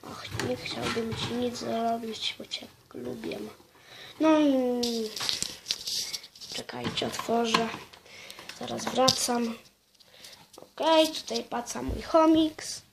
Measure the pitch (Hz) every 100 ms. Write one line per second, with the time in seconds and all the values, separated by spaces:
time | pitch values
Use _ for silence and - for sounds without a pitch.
0 | - - - - - 254 - 233 240 233
1 | 226 226 - 240 247 233 233 226 226 233
2 | 226 214 - - - - - - _ -
3 | 120 120 - - 107 - - _ - -
4 | - - 311 311 294 262 247 247 240 233
5 | 220 - - - - - - - - -
6 | - - - - - - 240 247 240 -
7 | 233 - - 233 233 226 226 - - -
8 | - - - - - - - 226 - 240
9 | 262 - - 240 233 226 - _ _ _
10 | _ - - - - - - - 302 320
11 | 311 - - 233 - 240 240 - - -
12 | - 330 330 320 311 - - - -